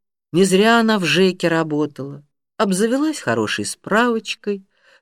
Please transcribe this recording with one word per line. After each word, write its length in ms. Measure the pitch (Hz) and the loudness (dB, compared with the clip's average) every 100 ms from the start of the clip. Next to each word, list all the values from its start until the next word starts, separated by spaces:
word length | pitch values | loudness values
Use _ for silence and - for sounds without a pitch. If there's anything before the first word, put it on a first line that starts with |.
| _ _ _ | _ _ _
Не 120 | 160 | 0
зря 360 | 190 185 220 233 | 2 4 4 4
она 200 | 220 214 | 2 0
в 60 | 165 | 0
жэке 420 | 151 190 185 170 | 2 2 0 -2
работала, 800 | 165 160 147 151 147 135 143 - _ _ - | 0 -2 -2 -4 -6 -14 -14 -20 _ _ -4
обзавелась 640 | 214 185 220 269 311 302 | -2 0 0 0 -2 -4
хорошей 460 | - 113 104 - 101 | -4 -2 -2 -4 -8
справочкой 1000 | - - 208 247 226 220 - - 202 - _ _ _ | -10 -2 0 0 -2 -6 -10 -8 -8 -10 _ _ _